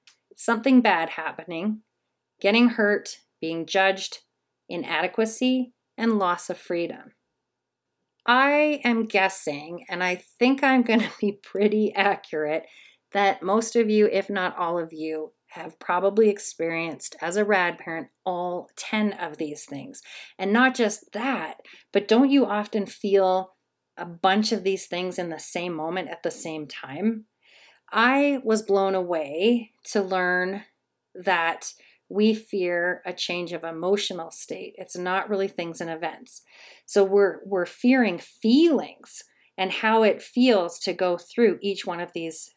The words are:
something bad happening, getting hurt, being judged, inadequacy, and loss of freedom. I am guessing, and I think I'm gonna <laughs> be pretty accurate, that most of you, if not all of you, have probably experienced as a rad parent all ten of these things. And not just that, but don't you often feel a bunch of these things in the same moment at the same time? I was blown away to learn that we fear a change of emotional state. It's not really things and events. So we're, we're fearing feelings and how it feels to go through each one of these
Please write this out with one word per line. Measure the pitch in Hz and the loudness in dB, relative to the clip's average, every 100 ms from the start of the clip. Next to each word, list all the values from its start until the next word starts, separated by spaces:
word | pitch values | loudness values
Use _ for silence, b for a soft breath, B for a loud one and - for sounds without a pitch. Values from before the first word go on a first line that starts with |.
| _ _ _ - | _ _ _ -8
something | - 226 269 254 | -2 0 6 6
bad | 220 175 165 | 6 4 0
happening, | - 160 - 160 165 208 214 _ _ _ _ _ _ | -6 -8 -8 -10 -6 -4 -6 _ _ _ _ _ _
getting | 196 220 240 | 2 6 4
hurt, | 233 208 208 - - _ - | 4 2 0 -4 -16 _ -10
being | 160 165 160 | -6 -6 -2
judged, | 196 190 190 - - _ _ _ _ - | 2 2 0 -6 -14 _ _ _ _ -12
inadequacy, | 175 143 156 180 - 220 - 254 254 247 _ _ - | -8 -4 -2 -2 0 -2 0 0 0 -2 _ _ -4
and | 233 214 | 0 2
loss | 180 175 - | 2 -2 -4
of | 175 | -8
freedom. | - 175 165 - - _ _ _ _ _ _ _ _ _ _ _ - | -6 -4 -4 -8 -18 _ _ _ _ _ _ _ _ _ _ _ 2
I | 254 277 294 302 - | 4 4 4 2 2
am | 240 226 226 | 0 0 0
guessing, | 196 190 - - 143 151 170 - | 2 2 0 -6 -8 -10 -14 -10
and | 180 | -4
I | 185 180 | -4 -4
think | - - 247 269 | -8 0 2 2
I'm | 277 262 | 2 2
gonna | 233 220 214 - | 4 2 0 -2
<laughs> | |
be | 202 202 | -4 -4
pretty | - 190 214 214 208 | -8 0 2 2 0
accurate, | 202 196 190 - 156 151 156 - B B B _ | 2 0 0 -4 -4 -2 -4 -6 B B B _
that | 202 196 - | 0 2 0
most | 180 214 226 240 | 0 0 2 0
of | 214 | 2
you, | 214 208 | 4 4
if | 190 196 | 2 -2
not | 202 180 - | -2 -4 -4
all | 170 175 | -4 -4
of | 160 | -6
you, | 160 156 156 156 _ _ | -8 -8 -6 -8 _ _
have | 170 165 - | -18 -16 -12
probably | - - 196 202 214 | -4 0 2 4 4
experienced | 202 - - 165 165 165 143 - - | 4 -4 -6 -4 -4 -6 -6 -10 -8
as | 165 196 | -4 -2
a | |
rad | 208 196 175 170 | 2 2 2 -2
parent | - 165 - _ | -8 -10 -10 _
all | 190 175 180 175 - - | -6 -4 -4 -6 -10 -14
ten | - 220 208 | -6 -2 0
of | - 170 151 | -2 -8 -8
these | 156 147 - | -8 -8 -10
things. | 139 92 - - B B B | -10 -14 -16 -18 B B B
And | 190 | 0
not | 226 262 254 | 4 4 2
just | 214 - - | -2 -2 -10
that, | 208 262 226 156 - - B B | -6 -4 -4 -6 -12 -20 B B
but | 202 202 | -2 4
don't | 226 277 | 6 6
you | 277 247 | 6 4
often | 208 208 214 190 | 0 -2 -4 -6
feel | - 202 196 185 185 185 _ _ _ _ - | -6 2 4 4 2 -2 _ _ _ _ -16
a | 175 | -16
bunch | 170 190 196 214 | -2 2 2 2
of | 208 | -2
these | 185 190 - | -2 -2 -4
things | 175 180 175 | -4 -4 -4
in | 175 | -6
the | 156 | -6
same | - 180 180 | -6 -4 -4
moment | 160 160 185 160 | -6 -4 -6 -6
at | 165 | -6
the | 170 | -6
same | - 170 156 147 | -6 -6 -8 -10
time? | - - 147 214 220 214 _ b b b b b | -14 -12 -4 -2 -2 -8 _ b b b b b
I | 214 240 269 285 269 | 0 2 4 2 0
was | 220 214 | 0 0
blown | 214 196 196 | 2 2 2
away | 190 175 165 143 156 214 240 226 _ - | 0 -2 -4 -4 0 2 2 -2 _ -6
to | 214 | -4
learn | 185 185 180 180 185 202 - _ _ _ _ 190 | -2 0 0 0 -2 -4 -12 _ _ _ _ -8
that | 185 175 165 160 - - b b - | -2 0 0 -4 -8 -16 b b -8
we | 185 214 214 | 2 2 2
fear | - 202 180 175 175 175 | -2 -4 -2 0 -2 -4
a | 185 | -8
change | 180 - 175 170 | -8 -6 -6 -6
of | 170 | -8
emotional | 165 160 180 202 - 180 165 | -8 -6 0 0 -2 -8 -10
state. | - - 170 - - | -10 -10 -10 -14 -16
It's | 185 180 | -12 -8
not | 180 190 196 | -4 -4 -2
really | 196 196 | -2 -4
things | - 170 160 | -6 -10 -8
and | 170 | -8
events. | 160 165 - - - _ B B B B | -6 -8 -10 -14 -16 _ B B B B
So | 202 | 2
we're, | 190 202 196 160 | 4 6 4 0
we're | 190 190 175 | -6 -4 -4
fearing | - 247 262 220 175 | 0 4 4 4 0
feelings | - - 220 262 330 254 151 - - - - b b - | -10 -4 4 6 6 4 -2 -12 -12 -12 -14 b b -6
and | 190 | -6
how | - 220 226 | -2 2 4
it | 214 - | 4 2
feels | - 247 254 208 170 - | -2 2 4 4 2 -4
to | - | -6
go | 175 180 175 | -2 0 -2
through | - - 226 156 | -4 2 2 2
each | 202 190 - | -4 -6 -6
one | 170 | -6
of | 175 | -8
these | 175 165 160 - | -8 -8 -8 -10